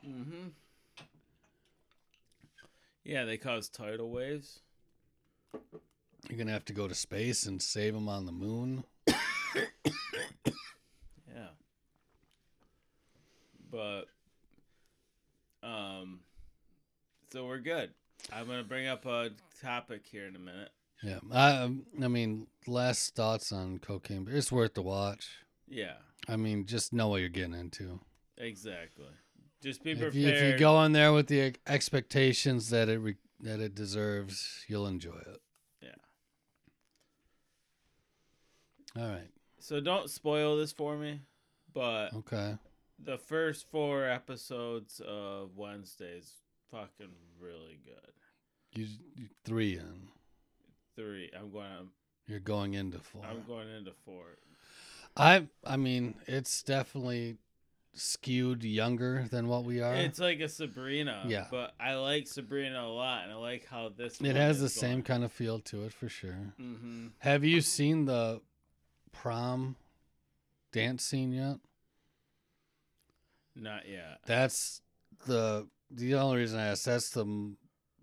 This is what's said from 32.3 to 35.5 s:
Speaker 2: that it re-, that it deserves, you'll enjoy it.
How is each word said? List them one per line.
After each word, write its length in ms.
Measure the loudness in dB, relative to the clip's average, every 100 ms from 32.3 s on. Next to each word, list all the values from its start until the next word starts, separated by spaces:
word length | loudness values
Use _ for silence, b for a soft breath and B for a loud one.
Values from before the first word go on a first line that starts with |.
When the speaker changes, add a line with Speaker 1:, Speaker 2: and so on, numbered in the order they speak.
| 6 4 2 4
Speaker 2:
that 180 | 4 6
it 80 | 4
re-, 180 | 0 -4 _ _
that 200 | -6 -4
it 140 | -4
deserves, 880 | -4 -4 0 0 0 -4 -6 -8 -10 -4
you'll 180 | -2 0
enjoy 300 | -2 -6 -12 -16
it. 140 | -18 _